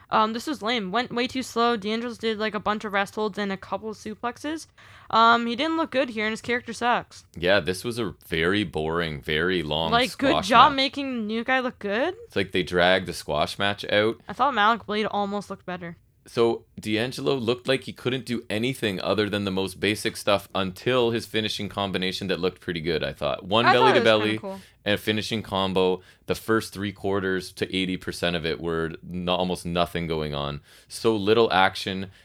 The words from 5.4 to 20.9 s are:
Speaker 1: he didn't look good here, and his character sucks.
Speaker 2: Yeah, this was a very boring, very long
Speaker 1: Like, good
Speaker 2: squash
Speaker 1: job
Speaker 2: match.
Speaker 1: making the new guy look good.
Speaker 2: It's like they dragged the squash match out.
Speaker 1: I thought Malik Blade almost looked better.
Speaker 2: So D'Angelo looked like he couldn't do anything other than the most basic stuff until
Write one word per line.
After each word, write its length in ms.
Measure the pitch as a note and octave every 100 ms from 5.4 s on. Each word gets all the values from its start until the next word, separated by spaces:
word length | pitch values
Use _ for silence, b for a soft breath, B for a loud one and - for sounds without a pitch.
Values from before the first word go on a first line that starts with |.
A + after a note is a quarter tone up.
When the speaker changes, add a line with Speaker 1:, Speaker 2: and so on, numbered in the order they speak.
| A#3
Speaker 1:
he 100 | A#3
didn't 200 | D#4 E4
look 140 | D#4+
good 200 | B3+ B3+
here, 140 | A3
and 80 | G#3+
his 100 | A3
character 300 | - A#3+ A#3
sucks. 520 | A3+ A#3+ A3 - - - -
Speaker 2:
Yeah, 220 | E3+ G3+
this 240 | C#3+ F2+
was 160 | A#2+ A#2
a 160 | G#2 D#2 -
very 340 | D#2+ E2+ G#2
boring, 560 | F#2 D#2 D#2 E2 E2 C#2+
very 400 | C#2 D#2 F2 F#2
long 260 | D2+ D2+ E2
Speaker 1:
Like, 260 | A#3 B3+ -
good 100 | C#4
Speaker 2:
squash 180 | - F#3+
Speaker 1:
job 240 | A#3 C#4+
Speaker 2:
match. 40 | C#4
Speaker 1:
making 400 | C4+ - C#4 B3
the 60 |
new 200 | G#3 A3+
guy 160 | A#3 C4
look 180 | B3+ -
good. 340 | G3+ G#3 D#4 G#4 A#4
Speaker 2:
It's 100 | -
like 160 | G3
they 100 | -
dragged 440 | - F2+ F2 F#2+ F2
the 60 |
squash 460 | E2 - D2 E2+ -
match 260 | G2+ G2+ -
out. 300 | G#2 G#2+ A#2+ -
Speaker 1:
I 60 |
thought 200 | G#3 C4
Malik 320 | A#3 G#3 A3+ -
Blade 200 | G#3 G#3
almost 440 | G3+ G3+ G3+ F#3+
looked 160 | G3 -
better. 300 | F3+ E3+ E3+ _ _ -
Speaker 2:
So 380 | - A#2 - - -
D'Angelo 540 | A2 G#2+ B2 B2+ C#3
looked 340 | C#3 A2+ B2 -
like 160 | C3+
he 80 | A2
couldn't 320 | - B2+ C3
do 200 | A#2 A#2 -
anything 500 | G#2+ B2 C3 A2 F#2
other 300 | - G2 G#2
than 160 | G2+
the 60 | G2+
most 280 | F#2+ F#2+ -
basic 380 | G2 G#2+ A2+ -
stuff 320 | - G2 -
until 560 | F#2+ F#2+ F#2 -